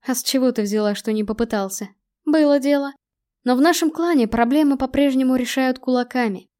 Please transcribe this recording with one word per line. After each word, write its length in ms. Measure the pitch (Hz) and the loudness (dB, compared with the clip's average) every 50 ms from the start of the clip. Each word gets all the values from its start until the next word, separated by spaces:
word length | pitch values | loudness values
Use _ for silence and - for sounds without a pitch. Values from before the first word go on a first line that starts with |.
| _ | _
А 80 | - 254 | -6 -6
с 80 | 247 - | -4 -4
чего 280 | - - 269 254 254 | -2 -2 0 0 2
ты 120 | 247 226 208 | 0 0 -2
взяла, 320 | 202 208 214 208 208 208 | -2 -2 0 0 -2 -2
что 160 | - - 226 | -4 -4 -4
не 120 | 214 214 214 | -4 -2 -2
попытался? 640 | 202 220 - 233 226 - 208 196 196 196 - 214 196 _ _ _ _ _ _ _ | -4 -2 -4 -4 -4 -2 -4 -4 -6 -8 -10 -12 -14 _ _ _ _ _ _ _
Было 340 | 311 302 320 302 285 285 285 | 0 2 4 4 4 4 2
дело. 340 | 254 285 285 285 277 277 277 _ _ _ _ _ _ _ _ _ _ | 2 2 0 0 -2 -6 -10 _ _ _ _ _ _ _ _ _ _
Но 120 | 247 254 | 0 2
в 60 | 247 | 4
нашем 300 | 277 330 349 339 339 311 | 4 2 2 2 0 -2
клане 360 | 320 - 330 339 339 277 233 | -2 -2 -2 0 2 2 2
проблемы 500 | 220 220 226 240 233 269 302 311 285 277 | 2 2 0 0 2 2 2 2 2 2
по-прежнему 580 | 254 262 262 262 277 285 285 262 262 262 254 262 | 0 -2 -2 0 2 2 2 2 2 0 2 2
решают 440 | 254 247 240 - 269 262 262 254 262 | 0 0 -2 -2 -2 0 0 -2 -2
кулаками. 680 | - - 254 247 247 247 - 254 240 214 190 - - _ _ _ | -2 -2 0 0 -2 -2 -2 -2 -2 -2 -4 -6 -12 _ _ _